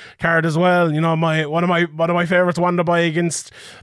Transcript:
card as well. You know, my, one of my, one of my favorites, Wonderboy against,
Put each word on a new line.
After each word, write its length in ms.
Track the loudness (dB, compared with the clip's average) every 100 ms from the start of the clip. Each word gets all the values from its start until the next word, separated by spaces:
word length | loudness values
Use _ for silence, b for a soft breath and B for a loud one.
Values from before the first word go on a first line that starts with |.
| B B
card 280 | 0 0 0
as 120 | 2
well. 360 | 2 2 2
You 80 | 0
know, 160 | 0 0
my, 280 | 0 -2 -2
one 200 | -2 0
of 20 |
my, 160 | 0
one 260 | 0 -2 0
of 40 |
my 120 | 0 0
favorites, 320 | 2 2 0
Wonderboy 480 | 0 0 0 0 0
against, 460 | 0 -2 -4 -12 B B B